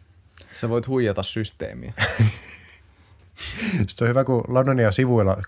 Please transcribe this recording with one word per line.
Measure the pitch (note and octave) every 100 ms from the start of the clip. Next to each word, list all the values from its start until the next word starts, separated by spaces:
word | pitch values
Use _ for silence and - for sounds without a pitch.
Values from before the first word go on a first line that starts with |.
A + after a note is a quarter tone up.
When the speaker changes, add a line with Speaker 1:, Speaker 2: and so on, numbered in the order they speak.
| _ _ _ - - -
Speaker 1:
Sä | A#2
voit | A#2 B2
huijata | C3 A2+ G#2
systeemiä. | - A2+ G#2+ - - - - -
<laughs> | G#2+ - A2 - - - - - _ _ _ - _ - - - A3+ F3+ G2
Speaker 2:
Sitten | -
on | A#2
hyvä, | B2+
kun | C3 A#2+ -
Ladonia | B2+ C3+ B2+ G#2+
sivuilla, | G2 B2+ A#2 F#2+ G2